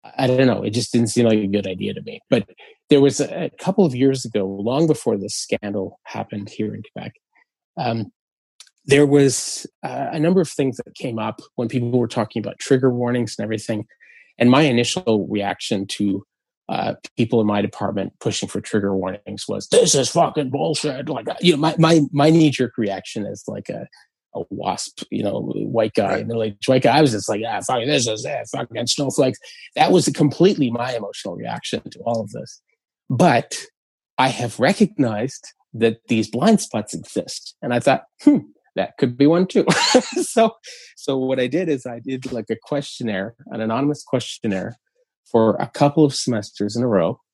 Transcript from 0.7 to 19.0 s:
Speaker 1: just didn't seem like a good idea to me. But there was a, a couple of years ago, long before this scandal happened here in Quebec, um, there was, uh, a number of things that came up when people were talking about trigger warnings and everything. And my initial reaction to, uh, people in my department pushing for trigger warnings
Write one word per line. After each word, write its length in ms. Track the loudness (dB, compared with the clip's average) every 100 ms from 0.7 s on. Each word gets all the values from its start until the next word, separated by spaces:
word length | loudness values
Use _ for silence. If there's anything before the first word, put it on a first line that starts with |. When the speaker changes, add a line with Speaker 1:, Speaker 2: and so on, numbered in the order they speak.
Speaker 1:
just 220 | -4 0
didn't 160 | 0 2
seem 180 | 2 4
like 120 | 4
a 80 | 2 -2
good 100 | -2
idea 260 | -6 -8
to 80 | -8
me. 180 | -12 -16 _
But 180 | 0 0 -16 -20 _ _
there 100 | 6
was 200 | 6 2
a, 80 | -4 -4 -8
a 40 | _
couple 200 | -4 2
of 100 | 2
years 300 | 4 2 2
ago, 220 | -2 -4 -4
long 400 | -4 -4 0 2
before 300 | 2 0 -2
this 160 | -4
scandal 680 | -8 -6 -6 -4 -6 -6 -10
happened 440 | -14 -10 -8 -10 -10
here 260 | -6 -6
in 80 | -6
Quebec, 300 | -14 -14 -14 _ _ _ _ _ _ -8
um, 360 | -4 -4 -6 _ _ _ _ _ -20 _ 2
there 140 | 4 6
was, 600 | 6 4 2 -6 -10 -12 _
uh, 260 | -10 -8 -6
a 80 | 0
number 200 | 2 2
of 80 | 0
things 280 | -2 -2 -2
that 180 | -12
came 240 | -10 -8 -6 -6
up 120 | -8 -14 -8
when 120 | -4
people 300 | -2 0 0
were 180 | 0 -2
talking 220 | -4 -4
about 160 | -6 -10
trigger 320 | 2 4 4
warnings 440 | 2 -2 -2 -2 -6
and 80 |
everything. 420 | -6 -6 -4 -8 -8 _ _ -20 _ _
And 120 | 4
my 120 | 6
initial 640 | 6 2 0 -2 0 0 0
reaction 580 | -4 -4 -6 -4 -4 -4 -4
to, 280 | -2 -2 -8 _ _ _ -8
uh, 260 | -4 -4 -6 -12 -4
people 240 | 0 2
in 60 | 2
my 140 | 0
department 500 | -2 -4 -4 -4 -6 _
pushing 280 | -4 -4 -6
for 120 | -8
trigger 340 | -4 -2 0
warnings 500 | -2